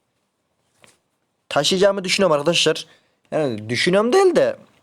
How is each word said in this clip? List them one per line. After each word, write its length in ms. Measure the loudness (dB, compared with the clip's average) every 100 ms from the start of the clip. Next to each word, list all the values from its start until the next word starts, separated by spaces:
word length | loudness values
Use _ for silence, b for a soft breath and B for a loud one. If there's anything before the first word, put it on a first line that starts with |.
| _ _ _ _ _ _ _ _ _ _ _ _ _ _ -6
Taşıyacağımı 560 | -4 -2 2 2 0
düşünüyorum 280 | -4 0 0
arkadaşlar. 540 | 0 0 0 0 -2 -8 b b b _
Yani 380 | -4 -4 -4 -6
düşünüyorum 440 | -4 0 0 2
değil 240 | 2 4 4
de, 200 | 0 -2 -12 _